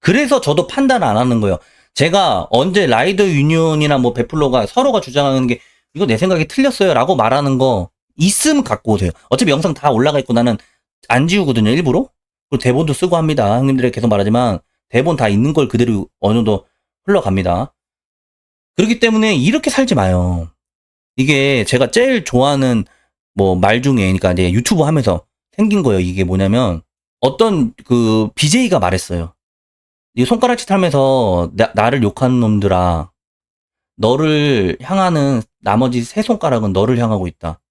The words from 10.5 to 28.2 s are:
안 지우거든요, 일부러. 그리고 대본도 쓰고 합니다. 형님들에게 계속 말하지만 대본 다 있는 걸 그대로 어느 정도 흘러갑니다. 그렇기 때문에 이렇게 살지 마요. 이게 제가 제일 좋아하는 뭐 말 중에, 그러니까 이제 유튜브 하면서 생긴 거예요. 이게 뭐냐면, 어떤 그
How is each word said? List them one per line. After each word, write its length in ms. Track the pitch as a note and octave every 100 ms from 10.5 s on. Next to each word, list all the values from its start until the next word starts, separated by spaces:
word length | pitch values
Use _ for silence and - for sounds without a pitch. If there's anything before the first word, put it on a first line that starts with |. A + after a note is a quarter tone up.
| G#2+ - _ _ _ _
안 200 | A#2+ D#3
지우거든요, 420 | G3+ E3 A#2 G#2+
일부러. 380 | C3+ D#3+ C#3 C4+ _ _ _ _
그리고 120 | C3
대본도 300 | B2+ B2+ D#3
쓰고 240 | C#3 F3+ E3+
합니다. 400 | D#3+ D3 G2+ A2+
형님들에게 340 | C3+ C3+ B2
계속 140 | A#2+ A#2
말하지만 500 | G#2 G2 A#2 B2 F#2 _ _ _
대본 280 | A#2 D3 E3
다 120 | A2+
있는 240 | G2+ C3
걸 160 | D#3 C3+
그대로 400 | A2 A#2+ G#2 - _
어느 140 | G2+ A2+
정도 280 | A2+ G2+ - _ _ _
흘러갑니다. 680 | - G3 G2+ F#2+ F2+ F2 C3 _ _ _ _ _ _ _ _ _ _ -
그렇기 240 | G#3+ A#3
때문에 340 | A#3 A3 A3
이렇게 360 | F3 C#3 C#4+ -
살지 240 | - C4
마요. 560 | - F#2+ F2+ F2+ F2 E2 _ _ _ _ _ _ -
이게 480 | C3 C#3+ C#3 C3+
제가 260 | G#2 B2 C#3
제일 340 | - B3+ B3
좋아하는 600 | D#3+ B2 C3+ C#3+ C3 A#2 - _ _ _ _
뭐 200 | - G2
말 260 | F#2 G2 A2+
중에, 140 | C3 C3
그러니까 360 | F#2+ F#2+ F#2+
이제 180 | F2+ F#2
유튜브 300 | F#2+ B2 F#3
하면서 420 | D3 D#3 A#2 F2 - _ _
생긴 300 | - G#3+ G3+
거예요. 180 | C#3+ G2
이게 240 | F2+ F#2
뭐냐면, 580 | F2+ F#2+ G2 A2 B2 E2 - _ _ _
어떤 520 | B2+ C3+ A3+ F#3+ A#2 - -
그 420 | B2 A2+ A2